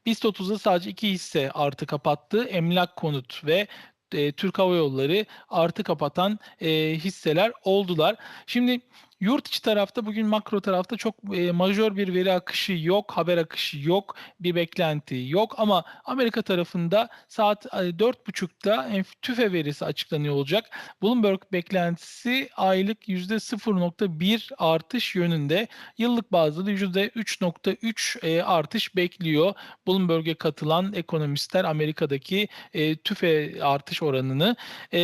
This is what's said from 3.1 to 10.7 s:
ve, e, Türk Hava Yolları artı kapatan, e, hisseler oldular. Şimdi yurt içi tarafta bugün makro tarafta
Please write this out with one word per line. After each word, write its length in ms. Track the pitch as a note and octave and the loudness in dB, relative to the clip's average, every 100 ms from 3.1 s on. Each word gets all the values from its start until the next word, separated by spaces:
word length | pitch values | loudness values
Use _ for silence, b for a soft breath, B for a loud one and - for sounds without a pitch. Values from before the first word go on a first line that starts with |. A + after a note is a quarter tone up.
| C#3+ B2+ - D3 | -4 -6 -8 0
ve, 220 | F3 G#3 B B B _ | 0 0 B B B _
e, 180 | D3+ D3 | -2 -2
Türk 280 | - G3 F#3+ | -2 -2 2
Hava 160 | F#3 F3 | 2 2
Yolları 500 | D3 C3 C#3 F#3+ G#3+ B B | 2 0 0 0 -2 B B
artı 340 | F3+ E3 - | 0 0 0
kapatan, 560 | G#3 D#3+ D3 - F#3+ G#3+ B B | -4 -2 -2 0 0 -2 B B
e, 80 | E3 D#3 D#3 D#3+ | -2 0 0 -2
hisseler 560 | F#3 - E3 D3+ A3 - | -6 -4 0 2 2 0
oldular. 520 | F#3+ G3 F#3 E3+ D#3+ A3 B B B | 0 2 2 2 2 0 B B B
Şimdi 340 | A#3+ B3 B3 - B B B | 0 2 2 -4 B B B
yurt 280 | F#3+ C#4+ - | 0 0 0
içi 140 | - | -4
tarafta 440 | - G#3+ D4 - G#3+ | 0 2 0 -2 -6
bugün 220 | G#3+ G#3+ | -2 0
makro 340 | G#3+ - G3+ | 0 0 -2
tarafta 360 | G3 | 0